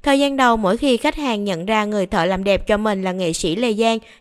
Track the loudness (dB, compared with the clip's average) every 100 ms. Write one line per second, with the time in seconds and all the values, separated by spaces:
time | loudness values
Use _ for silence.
0 | 0 2 2 2 2 4 2 0 2 2
1 | 0 -2 -4 -2 -4 -4 -2 -2 0 -2
2 | 0 0 0 0 0 0 2 0 0 -2
3 | -4 -2 -4 -2 -2 0 -2 0 0 0
4 | -6 -20